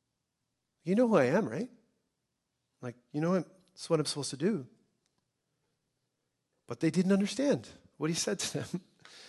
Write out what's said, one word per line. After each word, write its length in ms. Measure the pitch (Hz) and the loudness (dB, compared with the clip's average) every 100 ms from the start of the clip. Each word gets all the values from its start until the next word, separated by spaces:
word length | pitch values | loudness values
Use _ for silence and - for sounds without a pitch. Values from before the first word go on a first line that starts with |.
| _ _ _ _ _ _ _ _ | _ _ _ _ _ _ _ _
You 120 | 160 | -2
know 140 | 196 247 | 2 4
who 80 | 190 | 4
I 80 | |
am, 220 | 123 175 156 | 4 2 0
right? 220 | 123 247 - _ _ _ _ _ _ _ _ _ _ | -4 -8 -12 _ _ _ _ _ _ _ _ _ _
Like, 160 | 123 117 _ | -14 -14 _
you 80 | 147 | -2
know, 240 | 160 185 151 - _ | 0 0 -2 -12 _
it's 160 | - - | -14 0
what 100 | 165 | 0
I'm 60 | 147 | 0
supposed 240 | 147 135 | -4 -6
to 80 | 131 | -2
do." 280 | 170 196 123 _ _ _ _ _ _ _ _ _ _ _ _ _ _ _ _ _ _ _ - | -2 -2 -6 _ _ _ _ _ _ _ _ _ _ _ _ _ _ _ _ _ _ _ -14
But 140 | 120 | -2
they 100 | 160 | 0
didn't 220 | 165 185 | 2 4
understand 560 | 196 202 - 277 170 - - _ - | 2 2 0 0 0 -2 -18 _ -6
what 100 | 151 | -4
he 80 | 170 | -2
said 220 | - 208 | -2 -4
to 200 | - 147 | -4 -6
them. 200 | - 175 - | -6 -8 -10
<laughs> 40 | _ - - | _ -20 -20